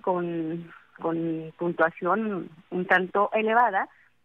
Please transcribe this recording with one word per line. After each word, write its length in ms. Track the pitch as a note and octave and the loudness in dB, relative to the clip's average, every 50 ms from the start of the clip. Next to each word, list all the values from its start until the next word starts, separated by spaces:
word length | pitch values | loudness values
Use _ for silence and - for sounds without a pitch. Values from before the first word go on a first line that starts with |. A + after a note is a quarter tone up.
con, 680 | - G3 F3+ F3+ F3 E3+ E3+ E3 D#3+ D#3+ E3+ E3+ E3+ E3 - - _ _ - - | -2 -2 -2 0 -2 -2 -2 -4 -4 -4 -4 -6 -8 -12 -18 -20 _ _ -12 -6
con 520 | - E3 E3 E3 E3 E3 D#3+ D#3+ D#3+ D#3+ - | -4 -4 -2 -2 -2 -2 -4 -4 -6 -10 -8
puntuación 920 | - F3 F3 E3 - D#3+ E3 - - F#3 F3 F#3 A3 A3 G#3+ G3+ E3 - - - - - - | -4 -4 -2 0 2 0 0 0 -2 0 0 0 0 0 -2 -4 -4 -6 -10 -14 -20 -12 -6
un 160 | F3 F3+ F3+ | -4 -2 2
tanto 440 | - F#3 F3+ F#3 F3+ - G3+ G#3 - | 4 4 2 2 2 2 2 2 2
elevada, 560 | G#3 A3 G#3+ A3 A3 A#3+ B3 A3 F#3+ G3 C4+ - - _ _ _ _ _ | 2 0 2 4 4 4 4 4 2 0 -2 -4 -8 _ _ _ _ _